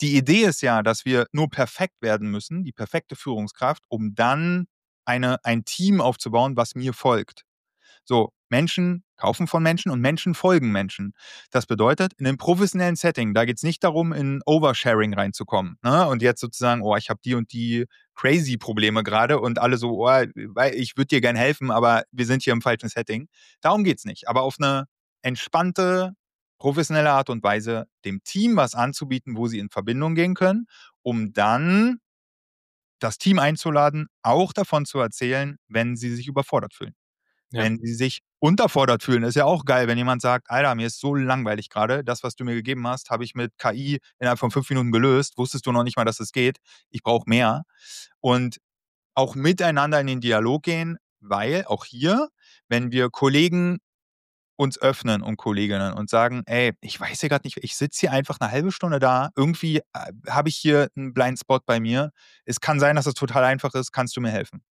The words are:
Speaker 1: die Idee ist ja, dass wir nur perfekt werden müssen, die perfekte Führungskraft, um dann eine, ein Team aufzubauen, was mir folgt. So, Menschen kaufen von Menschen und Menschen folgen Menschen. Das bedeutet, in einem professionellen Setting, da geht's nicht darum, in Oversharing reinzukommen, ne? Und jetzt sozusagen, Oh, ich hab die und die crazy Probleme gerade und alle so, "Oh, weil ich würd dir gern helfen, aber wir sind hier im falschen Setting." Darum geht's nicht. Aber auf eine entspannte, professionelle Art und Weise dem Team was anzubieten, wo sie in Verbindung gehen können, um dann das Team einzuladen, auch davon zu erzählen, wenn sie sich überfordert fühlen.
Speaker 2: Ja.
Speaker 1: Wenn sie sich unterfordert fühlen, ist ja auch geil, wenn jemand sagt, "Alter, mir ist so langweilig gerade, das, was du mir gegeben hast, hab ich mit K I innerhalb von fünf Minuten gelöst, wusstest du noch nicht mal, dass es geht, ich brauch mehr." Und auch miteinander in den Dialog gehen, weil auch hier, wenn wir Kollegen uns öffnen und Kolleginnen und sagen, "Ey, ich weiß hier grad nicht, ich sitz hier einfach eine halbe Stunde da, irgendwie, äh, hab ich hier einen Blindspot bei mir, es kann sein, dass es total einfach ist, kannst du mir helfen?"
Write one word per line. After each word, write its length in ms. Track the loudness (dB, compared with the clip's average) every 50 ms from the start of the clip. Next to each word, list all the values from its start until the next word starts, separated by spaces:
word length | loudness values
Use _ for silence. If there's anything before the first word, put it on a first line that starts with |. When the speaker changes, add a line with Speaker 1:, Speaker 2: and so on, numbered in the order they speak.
Speaker 1:
die 160 | -2 2 2 4
Idee 240 | 4 4 4 6 4
ist 180 | 4 2 2
ja, 220 | 2 2 2 4 2
dass 220 | 2 0 0 0
wir 220 | 0 2 2 2 0
nur 180 | 0 -2 -2 0
perfekt 520 | 0 -2 -2 -2 -2 -4 -6 -6 -4 _
werden 280 | -2 0 0 0 -2 -4
müssen, 340 | -6 -6 -6 -8 -8 -8 -8
die 100 | -8 -8
perfekte 420 | -10 -8 -6 -6 -6 -6 _ -12
Führungskraft, 680 | -10 -8 -6 -4 -4 -4 -6 -6 -2 -2 -2 -2 -4 _ _
um 260 | -6 -4 -4 -4 -2
dann 540 | 0 0 2 2 0 0 0 0 -2 -2 -6 _ _ _ _ _ _ _
eine, 380 | -2 -2 0 0 0 0 0 0
ein 180 | -2 -2 -2 -2
Team 380 | -4 -4 0 2 2 4 4
aufzubauen, 560 | 2 2 0 -2 -4 0 2 2 2 2 2 0
was 180 | -2 -2 -4
mir 180 | -6 -6 -6 -4
folgt. 500 | -2 0 2 2 2 0 -4 -12 -20 -20 _ _ _ _ _ _ _ _ _ _ _ _
So, 280 | 0 2 2 2 0 _ _ _ _
Menschen 540 | -2 0 0 0 0 -2 0 0 -2 -4 -8 _ _ _
kaufen 300 | -2 -2 0 0 -2 -2
von 160 | 0 2 2
Menschen 280 | 2 0 0 -2 -2
und 100 | -2 0
Menschen 340 | 0 0 0 0 -2 -4 -2
folgen 360 | 0 2 4 4 4 2 2
Menschen. 420 | 0 -2 -2 -4 -8 -10 -10 -10 -12 _ -20 -20 -20 -20 -10 _
Das 140 | -4 -2 -2 0
bedeutet, 460 | 0 2 4 4 4 2 0 -2 -2 -2
in 100 | -2 -2
einem 100 | -2 0
professionellen 580 | 0 2 2 4 2 2 2 0 0 0 0 0
Setting, 360 | 0 0 0 0 -2 0 2
da 120 | 2 2
geht's 180 | 2 0 -2 -4
nicht 200 | -4 -2 0 0
darum, 300 | 0 2 0 0 -2 -2
in 280 | -2 -2 -2 -4 -2 0
Oversharing 680 | 2 4 4 4 2 2 2 2 2 2 2 2 0 0
reinzukommen, 640 | -2 -2 -4 -4 -8 -6 -2 -2 -2 -2 -4 -8 -4 0
ne? 240 | 2 4 4 4 2
Und 140 | 2 2
jetzt 200 | 2 2 2 0
sozusagen, 420 | -4 -10 -6 -2 0 0 0 0 0
Oh, 120 | 0 0 -2
ich 120 | -2 -4
hab 120 | -8 -6 -4
die 120 | -2 -2
und 180 | -2 -2 -4 -6
die 320 | -6 -4 -2 -2 -2 -4 -6 _ _ _ _ _
crazy 420 | -2 2 2 2 2 2 0 -4 -4
Probleme 460 | -6 -4 -2 0 2 2 2 0 0
gerade 360 | 0 2 2 2 2 2 0
und 200 | 0 -2 0 0
alle 180 | 0 2 0 0
so, 140 | -2 -4
"Oh, 160 | -4 0 2 4
weil 640 | 4 4 4 0 -4 -10 -14 -8 -2 0 0 0 0
ich 220 | -2 -6 -4 -4 -4
würd 140 | 0 2
dir 100 | 2 2
gern 140 | 2 2 2
helfen, 360 | 2 2 2 0 0 -2 -2
aber 320 | 2 4 4 4 4 4 2 -2
wir 140 | -4 -4 -2
sind 180 | 0 0 0 2
hier 100 | 0 0
im 80 | 2
falschen 280 | 2 0 -2 -2 -4 -6
Setting." 380 | -6 -6 -6 -6 -6 -8 -8 -12 _ _ _ _ _ _
Darum 220 | 0 2 2 2 2
geht's 220 | 0 0 -2 -6
nicht. 220 | -12 -14 -8 -6 -2
Aber 140 | 0 0 0
auf 120 | 0 -2 -2
eine 260 | 0 0 0 0 -4 -6 _ _ _ _ _ _
entspannte, 920 | -6 -6 -6 -6 -4 -2 0 0 0 0 0 0 2 2 2 0 0 -4 -6 -12 _ _ _ _ _ _ _ _
professionelle 520 | -2 0 0 0 0 0 2 2 4 4
Art 180 | 4 2 2 0
und 140 | -4 -2 0
Weise 440 | 0 0 0 0 -2 -4 -4 -6 -10 _ _ -10
dem 180 | -8 -8 -8 -10
Team 320 | -6 -2 0 0 2 4
was 200 | 2 2 2 0
anzubieten, 600 | -2 -2 -2 -2 -6 -6 -4 -4 -6 -4 -6 -6 -4
wo 100 | -4 -4
sie 120 | -4 -6
in 100 | -8 -8
Verbindung 460 | -8 -6 -4 -4 -4 -2 -2 -2 0
gehen 200 | 0 0 0 0
können, 320 | 2 2 2 2 0 -4 -8 _ -20 -20 -20 _ _ -6
um 300 | -4 -2 -2 -4 -2 0
dann 640 | 0 2 2 2 2 2 2 2 4 4 2 0 -4 _ _ _ _ _ _ _ _ _ _ _ _ _ _ _ _ _ _ _ _
das 180 | -6 -6 -6 -2
Team 220 | 2 2 4 4
einzuladen, 680 | 4 2 0 -2 -2 0 2 4 4 4 2 -2 -6 -10 _ _ 0
auch 300 | 2 2 4 2 0 0
davon 320 | -4 -2 0 -2 -2 -2
zu 140 | -2 -2 -2
erzählen, 580 | -2 -2 -4 -4 -4 -2 -2 -2 -4 -4 -8 -14 _ _
wenn 280 | -2 -2 -2 -2 -4
sie 200 | -4 -6 -6 -6
sich 120 | -6 -8 -4
überfordert 460 | -4 -4 -2 -2 -2 -2 -4 -4 -10
fühlen. 220 | -14 -16 -16 -16 _ _ _ _ _ _ _ _ _ _ _
Speaker 2:
Ja. 120 | -4 -2 -2
Speaker 1:
Wenn 160 | -2 -2 -2
sie 120 | -4 -6 -4
sich 260 | -2 -2 -2 -4 -6 -12 _ _ _
unterfordert 640 | 2 4 4 4 4 4 4 4 4 4 2 2 2
fühlen, 200 | 2 0 2 2
ist 120 | 2 2
ja 100 | 2 4
auch 200 | 4 2 2 2
geil, 220 | 2 2 2 2 2
wenn 100 | 0 0
jemand 240 | 0 0 -2 0
sagt, 280 | 0 0 0 0 -2 -2
"Alter, 240 | -2 0 2 2 0
mir 120 | 0 -2 -6
ist 120 | -6 -4
so 160 | -4 -2 -2
langweilig 540 | 0 0 0 0 -2 -2 -2 -4 -4 -6 -6
gerade, 340 | -2 -2 0 0 0 -2 -2
das, 200 | -4 -6 -6 -6
was 120 | -10 -8
du 100 | -8 -6
mir 100 | -6 -6
gegeben 320 | -4 -4 -4 -6 -4 -4 -6
hast, 220 | -6 -6 -6 -6
hab 100 | -6 -6
ich 140 | -6 -8 -8
mit 220 | -8 -8 -8 -8 -4
K 160 | -4 -4 -2
I 260 | -2 -4 -4 -4 -6 -6 _ _ _
innerhalb 200 | -2 -2 0 0
von 120 | -2 -2
fünf 180 | -2 -2 -2 0
Minuten 220 | -2 -2 0 2
gelöst, 460 | 2 4 4 4 4 2 2 -2 -4 -6
wusstest 280 | -6 -4 -6 -6 -4 -2
du 40 | 0
noch 100 | 0 0
nicht 140 | 0 -2 -2
mal, 80 | 0
dass 140 | -2 -2 -4
es 120 | -6 -6 -2
geht, 240 | 0 0 0 0 -2 _ _ -20 _ _ _
ich 120 | -14 -6 0
brauch 220 | 0 0 0 2 2
mehr." 360 | 2 2 4 2 0 -2 -6 -12 _ _ -20 -20 -20 -20 -20 -20 _ _
Und 380 | 0 0 2 2 0 -2 -6 -10 _ _ _ _ _ _ _ _ _ _ _
auch 200 | 0 0 0 -2
miteinander 640 | 0 0 2 2 2 2 2 2 2 2 2 2 2
in 60 | 2 0
den 140 | -2 -2
Dialog 420 | 0 2 2 2 2 2 0 0 -2
gehen, 340 | -2 -4 -2 -4 -6 -8 -10 _ _ _ _
weil 440 | -6 -4 -4 -2 0 -2 -2 -2 -2 -4
auch 180 | -4 -6 -6
hier, 440 | -10 -6 -2 0 2 2 2 0 -4 _ _ _ _ _ _ _ -2
wenn 220 | -2 -2 0 0
wir 180 | 0 0 0 0
Kollegen 680 | 0 0 2 4 4 4 4 4 2 0 0 0 -2 -4 -8 _ _ _ _ _ _ _ _ _ _ _ _ _ _ -2
uns 220 | -2 -2 0 0
öffnen 400 | 0 0 0 0 -2 -2 -2 -2
und 140 | -2 -6 -8 -6
Kolleginnen 560 | -4 -2 -2 0 0 0 -2 -2 -2 -4 -4
und 160 | -6 -4 0
sagen, 340 | 2 2 2 2 0 -4 -6
"Ey, 280 | -4 -2 0 0 0 -2 -4
ich 180 | -10 -14 -12 -12
weiß 200 | -10 -10 -8 -6
hier 100 | -2 -2
grad 140 | -2 -2 -2
nicht, 140 | -6 -10 -10
ich 180 | -10 -10 -6
sitz 240 | -4 -4 -4 -2 -2
hier 120 | -2 0
einfach 260 | 0 0 -2 -2 -4 -6
eine 120 | -4 -2
halbe 200 | -2 -2 -2 -2
Stunde 280 | -4 -4 -2 -2 0 2
da, 300 | 4 4 4 2 0 -2 -2
irgendwie, 440 | 0 0 0 0 0 -2 -2 -2 -2 -4 _ -10
äh, 180 | -14 -12 -14 -16 -14 -10 -2
hab 200 | -2 0 0 0
ich 80 | -2
hier 340 | 0 2 4 4 4 4 2 -2
einen 180 | -8 -10 -4 -2
Blindspot 520 | 0 0 0 -2 -4 -2 0 0 0 2
bei 140 | 0 0 0
mir, 300 | 0 0 0 0 -2 -4 -6 _ _ _ _ _ _
es 160 | -8 -8 -4
kann 180 | -2 -2 2 4
sein, 160 | 4 4 4
dass 100 | 2 0
es 100 | 0 -2
total 280 | -2 -4 0 2 4 4
einfach 300 | 4 2 0 -2 -4 -4
ist, 160 | -4 -6 -4
kannst 240 | -4 -4 -4 -4 -4
du 60 | -4
mir 100 | -4 -4
helfen?" 320 | -4 -4 -6 -8 -12 -20 -20 _